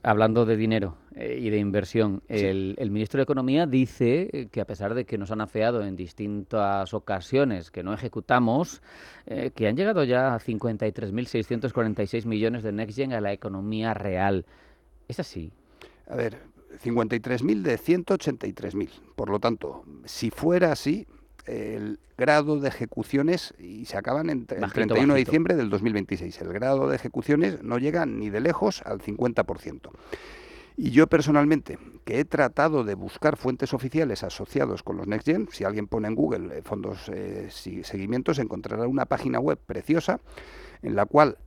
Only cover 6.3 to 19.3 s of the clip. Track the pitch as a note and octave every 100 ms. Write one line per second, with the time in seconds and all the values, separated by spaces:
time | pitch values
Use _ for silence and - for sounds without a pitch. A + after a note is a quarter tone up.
6.3 | G#2 F#2+ A2 G2+ G2 F#2+ G#2+ - F#2+ E2+
7.3 | C3 C#3 F#2+ E2 - F2+ A2 B2 A2+ -
8.3 | B2 A#2 B2+ F3 - - - - - -
9.3 | C#3 B2+ - G#2+ B2 G3 F#3+ C3+ B2 C3
10.3 | A2+ - A2 A#2+ G#2+ G#2+ G2 G#2 G#2+ B2
11.3 | A#2 G#2 A#2+ A#2+ A#2+ A2 G#2+ G2+ A#2 A2+
12.3 | G#2+ A2+ A#2+ G#2+ G#2 A2 G#2+ C3+ A#2+ G2+
13.3 | G2+ G#2 F#2+ G#2 A2 A2+ G#2+ G2 F2+ G2
14.3 | F#2+ - - - _ _ _ _ A#2+ -
15.3 | F#2 D#2+ _ _ _ - _ - B2+ A#2
16.3 | A2 - _ - - A#2+ A#2 A2 A#2 A#2+
17.3 | B2 C#3+ - C#3 A#2 - F3+ E3+ F#3+ -
18.3 | B2+ - - - G2 F#2+ - - - F#2+